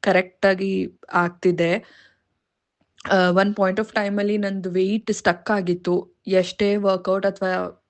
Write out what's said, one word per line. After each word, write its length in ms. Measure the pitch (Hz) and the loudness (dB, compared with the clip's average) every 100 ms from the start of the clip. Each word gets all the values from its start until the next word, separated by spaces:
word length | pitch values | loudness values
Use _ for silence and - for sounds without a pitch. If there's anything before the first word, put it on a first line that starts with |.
ಕರೆಕ್ಟಾಗಿ 960 | - 180 180 _ 196 190 196 190 180 - - | 2 2 0 _ 0 2 0 -2 -4 -8 -6
ಆಗ್ತಿದೆ. 640 | 180 175 175 185 170 170 185 - - _ _ _ _ _ _ _ _ _ _ - | -2 -2 0 0 2 0 -2 -6 -20 _ _ _ _ _ _ _ _ _ _ 0
ಆ, 180 | 190 180 | 2 4
one 240 | 180 202 | 4 2
point 260 | 208 190 190 | 2 0 0
of 140 | 220 | -2
ಟೈಮಲ್ಲಿ 440 | - 202 202 202 208 | -2 -2 -2 0 0
ನಂದು 320 | 202 196 185 | -2 -4 -4
ವೆಯ್ಟ್ 420 | 180 190 214 220 | -2 0 -2 -2
ಸ್ಟಕ್ 380 | 208 - 175 - | -2 0 -2 -2
ಆಗಿತ್ತು. 640 | 208 180 175 180 180 - _ - | -2 0 -2 0 -2 -4 _ 0
ಎಷ್ಟೇ 500 | 190 180 - 202 208 | 0 0 -2 0 2
ವರ್ಕೌಟ್ 500 | 196 190 185 190 196 | 0 0 0 0 0
ಅಥವಾ 540 | 196 190 185 180 - | -2 -4 -2 -4 -10